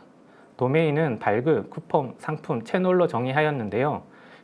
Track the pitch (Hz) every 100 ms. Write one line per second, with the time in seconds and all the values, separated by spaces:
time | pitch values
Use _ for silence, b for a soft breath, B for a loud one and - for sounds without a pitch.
0 | - - B B B - 127 151 160 143
1 | 160 110 - 107 139 135 98 - - 160
2 | 131 - - 156 - 127 110 190 185 180
3 | 165 - 131 139 151 143 104 104 143 113
4 | - B B B